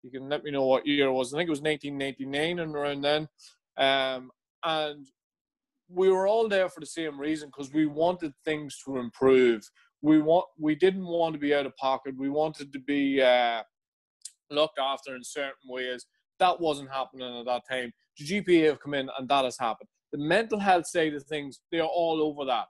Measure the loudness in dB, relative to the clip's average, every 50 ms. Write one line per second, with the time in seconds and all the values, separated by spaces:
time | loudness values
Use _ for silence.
0 | -18 -14 -14 -12 -6 -4 -4 -4 -4 -4 0 2 4 4 4 4 2 2 2 4
1 | 4 2 2 0 -2 -2 -2 -4 -2 -2 -2 -2 0 -2 -2 -2 -6 -8 -6 -4
2 | -6 -6 -6 -8 -8 -6 -2 -2 -2 -2 -2 -4 -6 -6 -4 -4 -4 -4 -4 -2
3 | 0 0 0 0 -2 -6 _ _ -20 -20 _ _ _ _ _ 0 2 2 4 2
4 | 0 -2 -4 -6 -10 -14 _ _ _ _ _ _ -4 -2 -2 -2 -2 -4 -6 -12
5 | -18 _ _ _ _ _ _ _ _ _ _ _ _ _ _ _ _ _ -2 2
6 | 4 4 4 4 4 2 2 2 2 2 2 0 0 0 -4 -12 -16 -12 -8 -6
7 | -6 -6 -6 -6 -4 -4 -4 -4 -6 -14 -12 -12 -12 -2 0 0 0 0 2 0
8 | 0 0 0 -2 -6 -10 -10 _ _ -4 -4 -4 -6 -12 -14 -14 -10 -8 -6 -6
9 | -6 -6 _ 2 6 6 8 8 8 6 4 2 -4 -14 _ _ _ _ _ _
10 | 4 6 6 6 6 6 4 4 2 0 _ -4 -2 -2 2 4 4 2 2 2
11 | -6 -4 0 0 0 0 -2 -4 0 0 2 2 0 -2 _ -4 -2 0 0 -2
12 | _ -10 -8 -6 -6 -2 0 0 0 -2 -4 -8 -16 -14 -14 -10 -4 -2 0 2
13 | 2 2 4 4 6 6 6 4 2 0 -2 -4 -8 _ _ _ _ _ _ _
14 | _ _ _ _ _ -20 _ _ _ _ 0 0 0 0 _ -4 -4 -4 -4 -6
15 | -8 -12 -14 -12 -12 -10 -8 -8 -8 -8 -10 _ _ -10 -8 -6 -6 -6 -6 -10
16 | -12 _ _ _ _ _ _ _ 2 2 2 0 -2 -2 -2 -4 -6 -8 -6 -6
17 | -6 -8 -10 -12 -12 -10 -10 -8 -4 -4 -4 -4 _ -6 -6 -6 -6 -8 -12 _
18 | _ _ _ -16 -8 -4 -4 -4 2 4 4 6 6 4 2 0 -6 -6 -4 -4
19 | -4 -6 -8 -10 -2 0 0 2 2 -2 -4 -4 -4 -4 -4 _ -12 _ _ _
20 | _ _ -8 -6 -2 0 0 0 0 -2 -4 -2 2 4 2 2 2 0 -2 0
21 | 0 0 -2 -6 -10 _ -8 -8 -8 -10 -14 -18 _ _ -2 -2 -2 0 0 0
22 | 0 0 0 0 0 -2 -2 -4 -2 -2 -2 -2 -2